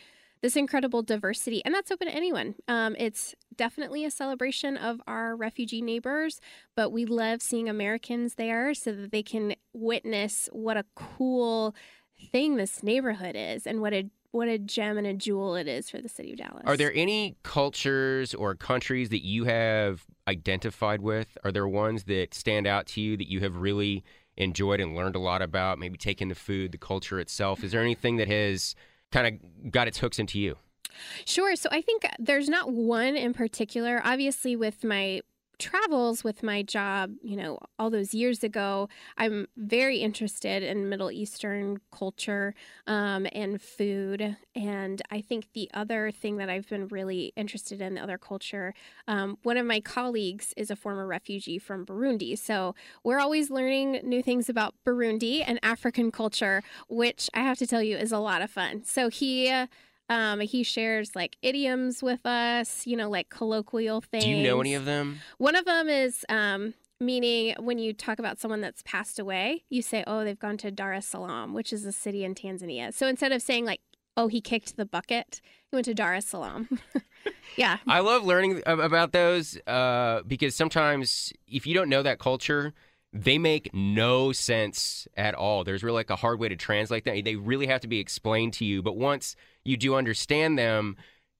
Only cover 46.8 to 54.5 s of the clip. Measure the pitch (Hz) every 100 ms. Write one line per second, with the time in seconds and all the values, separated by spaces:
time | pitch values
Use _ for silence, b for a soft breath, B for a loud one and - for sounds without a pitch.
46.8 | 196 196 190 185 123 - 208 202 - 202
47.8 | 190 190 202 185 - 196 - 202 185 -
48.8 | B B - 202 196 202 240 240 240 214
49.8 | - - 247 226 190 202 - - 208 202
50.8 | 208 196 190 175 - 196 196 170 - 196
51.8 | 185 190 269 226 123 220 - 208 180 -
52.8 | B B 233 269 285 311 285 262 262 269
53.8 | 269 262 - 247 254 247 233